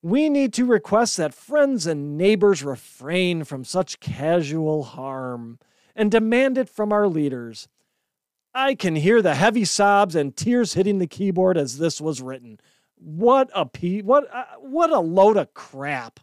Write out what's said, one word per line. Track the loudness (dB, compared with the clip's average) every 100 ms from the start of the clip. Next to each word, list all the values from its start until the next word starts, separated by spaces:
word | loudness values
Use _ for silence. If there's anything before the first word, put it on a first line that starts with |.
We | 0 0 2
need | 2 0
to | 0
request | 2 2 2 0 0 -2
that | -4
friends | -6 -4 2 2 0 -4
and | -6 -6 0
neighbors | 2 4 4 2
refrain | -2 -10 -14 -18 -6 -2 0 -2
from | -6 -10
such | -6 -4 -4 -6
casual | -12 -6 0 0 0 -4 -2 -2
harm | -4 -10 -10 -8 -10 -10 -14 -20 _ _ _ -2
and | 0
demand | 2 2 0 0 -2
it | -6
from | -4 -2
our | 0 0
leaders." | 0 -4 -6 -12 -16 -20 _ _ _ _ _ _ _ _
I | -4 -2
can | -2 -2 0
hear | 4 4
the | 4
heavy | 2 2 2
sobs | -2 2 4 4 2
and | 0 -2 -4
tears | -2 0 0
hitting | 0 0 0
the | -2
keyboard | -4 -2 2 2 2
as | -2 -2
this | -4 -4
was | -6 -6
written. | -10 -14 -16 -20 _ _ _
What | _ -16 0 4 4 2
a | -2 -4
pe-, | -4 -4 -4
what, | 2 2 2
uh, | -12 -14 -16
what | -8 0 2
a | 2
load | 0 4 6 6
of | 0
crap. | -10 -20 -12 -8 -8 -8 -18